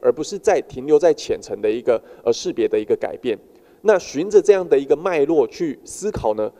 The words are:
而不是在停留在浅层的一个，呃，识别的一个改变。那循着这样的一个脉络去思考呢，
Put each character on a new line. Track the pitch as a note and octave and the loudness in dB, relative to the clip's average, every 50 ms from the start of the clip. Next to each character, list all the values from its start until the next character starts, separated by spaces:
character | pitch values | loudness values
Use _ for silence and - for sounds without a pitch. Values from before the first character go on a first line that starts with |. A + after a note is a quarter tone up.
而 | - B2 | 0 0
不 | A#2+ - | 0 0
是 | D#3 - G3+ G3 | -4 -8 -10 -4
在 | - G#3+ - C3+ - - | 0 0 0 0 -2 -6
停 | - C3 B2 | -10 -10 0
留 | D3 D3+ D3 | 2 2 4
在 | F3 E3+ D3+ | 4 4 2
浅 | - - - G#2+ F2 | 0 -2 -6 -6 -6
层 | G2 - - - | -6 -8 -2 0
的 | G#2 G#2+ | 0 0
一 | A2 A#2+ | 0 0
个， | A#2+ B2+ A#2+ A2 - - - - - | 0 0 0 0 -2 -8 -20 -4 -2
呃， | A#2 A#2 | -2 -2
识 | - - F#3 | -2 -4 -6
别 | - - A2 G#2 | -2 -2 -2 0
的 | - G#2+ | 0 -2
一 | A2 | 0
个 | - A#2+ - | -2 -2 -2
改 | - F#2+ - | -2 -6 -8
变。 | - - B2+ G#2+ F#2+ - _ _ _ _ _ _ _ - | -8 -6 -6 -6 -6 -10 _ _ _ _ _ _ _ 0
那 | G#3 G#3+ F3+ | 2 2 2
循 | - - - C3+ E3+ G#3 | 0 -4 -6 -6 -4 2
着 | G#3 G#3 | 4 4
这 | - - G3+ | 6 6 4
样 | F#3+ F3+ E3+ | 4 2 2
的 | D3 C3+ | 0 0
一 | C#3 | 2
个 | C3+ D3+ | 0 -2
脉 | C#3+ E3+ F#3+ F3+ D#3 C#3 | 0 0 -2 0 0 0
络 | C#3+ E3+ D3+ B2+ - | 2 2 2 0 0
去 | - - F3 D#3 A#2 - - | -2 -6 -6 -6 -6 -8 -14
思 | - - - F3 G#3+ | -18 -14 -8 -8 -8
考 | - - - A2+ G#2+ | -6 -2 -2 -2 -2
呢， | G#2+ G#2+ G#2 - _ | -2 -4 -6 -8 _